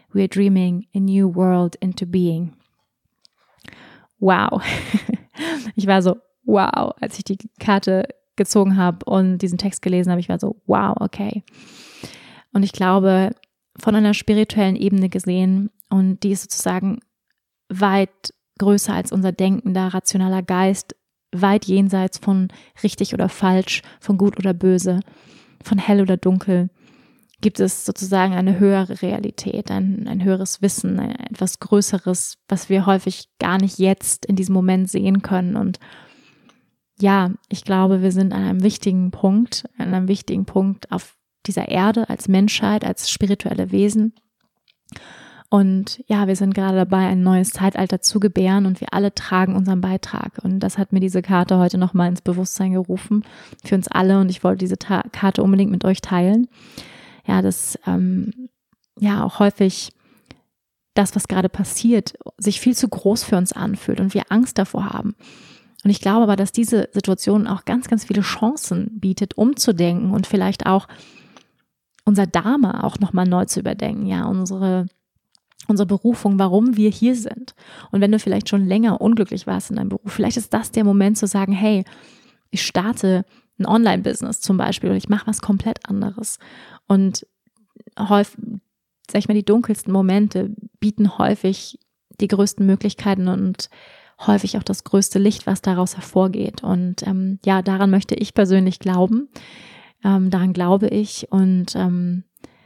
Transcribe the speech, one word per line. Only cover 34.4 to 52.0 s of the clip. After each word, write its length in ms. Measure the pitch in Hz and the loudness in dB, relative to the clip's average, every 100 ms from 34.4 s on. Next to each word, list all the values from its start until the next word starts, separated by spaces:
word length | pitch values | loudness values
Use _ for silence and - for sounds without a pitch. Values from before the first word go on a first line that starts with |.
| 185 | 0
Moment 340 | 190 185 185 190 | 2 2 2 0
sehen 340 | 190 196 196 | -2 0 0
können. 340 | - 185 180 214 | 0 -2 -2 -2
Und 220 | 190 185 - - - _ _ _ _ _ _ _ _ - | -4 -6 -12 -20 -20 _ _ _ _ _ _ _ _ 0
ja, 340 | 196 196 180 196 - | 2 4 2 -2 -8
ich 160 | 190 | -10
glaube, 360 | - 190 190 190 | -2 2 2 4
wir 120 | 190 | 2
sind 200 | 185 190 | 2 0
an 120 | 190 | 0
einem 180 | 190 185 | -2 2
wichtigen 480 | 196 - - 185 180 | 0 0 -2 0 0
Punkt, 540 | - 196 202 240 - - - | 0 2 2 2 -2 -10 -10
an 160 | - | -4
einem 160 | 185 185 | -2 0
wichtigen 380 | 202 - 196 190 | -2 -2 -4 -2
Punkt 440 | 196 190 190 - | 0 0 -2 -6
auf 260 | 170 - _ _ _ - | -10 -10 _ _ _ -8
dieser 220 | 190 - | -6 -2
Erde 400 | 185 196 220 220 | 0 2 2 -2
als 200 | - - | -4 0
Menschheit, 560 | 190 208 - 202 214 | 2 2 2 0 0
als 260 | 185 185 - | -2 -6 -6
spirituelle 600 | - 202 196 - - 185 | -2 -2 -2 -4 -4 -2
Wesen. 420 | 196 202 214 220 - _ _ _ _ _ _ _ - - - - - - | 2 2 2 0 -2 _ _ _ _ _ _ _ -20 -20 -20 -20 -20 0
Und 520 | 202 190 190 196 - - | 2 4 2 -4 -8 -4
ja, 220 | 208 196 | 0 0
wir 80 | 190 | 0
sind 180 | 196 | 0
gerade 220 | 190 190 190 | 0 0 2
dabei, 320 | 185 185 185 | 2 2 2
ein 140 | 185 | 2
neues 280 | 185 185 185 | 4 4 2
Zeitalter 500 | - 190 - 185 185 | 0 0 0 -2 -2
zu 200 | - 214 | 0 0
gebären 440 | 202 180 185 196 | 0 2 2 2
und 160 | 196 185 | 2 -2
wir 140 | - | -4
alle 180 | - 202 | -2 -2
tragen 440 | - - 185 185 190 | -4 -2 0 2 2
unseren 260 | 190 185 | 0 0
Beitrag. 560 | 185 190 - - - - | 0 -2 -4 -8 -8 -8
Und 180 | 185 190 | -4 -2
das 180 | 190 190 | -2 -2
hat 140 | 196 | 0
mir 80 | 190 | 0
diese 200 | 190 185 | 0 -2
Karte 380 | 180 185 180 185 | 0 2 4 4
heute 180 | 180 180 | 4 2
nochmal 320 | 185 180 | 0 2